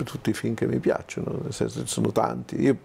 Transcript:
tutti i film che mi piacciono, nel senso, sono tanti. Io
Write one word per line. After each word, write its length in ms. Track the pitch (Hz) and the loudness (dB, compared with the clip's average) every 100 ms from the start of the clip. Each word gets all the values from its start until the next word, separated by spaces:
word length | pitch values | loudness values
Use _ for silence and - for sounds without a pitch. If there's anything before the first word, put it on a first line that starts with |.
tutti 260 | 123 135 - | -6 -2 -2
i 40 | |
film 200 | 107 117 | 0 -2
che 120 | 113 117 | 0 0
mi 100 | 127 | 2
piacciono, 600 | - - - - - - | 2 0 -2 -6 -4 -4
nel 100 | - | -4
senso, 320 | - 113 113 120 | -2 -2 -2 -4
sono 260 | - 113 | 0 2
tanti. 480 | 113 110 - 120 - | 4 2 0 -4 2
Io 160 | 139 127 | 4 4